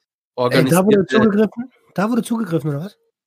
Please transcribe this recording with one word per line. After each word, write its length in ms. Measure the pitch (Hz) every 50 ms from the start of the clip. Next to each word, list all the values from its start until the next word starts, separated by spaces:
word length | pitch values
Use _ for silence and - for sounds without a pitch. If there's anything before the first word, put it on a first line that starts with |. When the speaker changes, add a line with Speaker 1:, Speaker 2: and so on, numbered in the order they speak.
| _ _ _ _ _ _ _
Speaker 1:
organisiert, 380 | 123 123 123 139 135 - 131 160
Speaker 2:
Ey, 40 |
da 80 | 185 185
wurde 140 | 208 214 202
Speaker 1:
äh, 60 | 180
Speaker 2:
zugegriffen? 640 | - - 226 226 220 196 208 220 - - 233 254 - _ _ _ _ -
Da 140 | 175 196 220
wurde 100 | 247 233
zugegriffen, 480 | - - 233 226 226 175 165 156 135 156
oder 100 | 143 139
was? 160 | 175 208 - _ _ _ _ _ _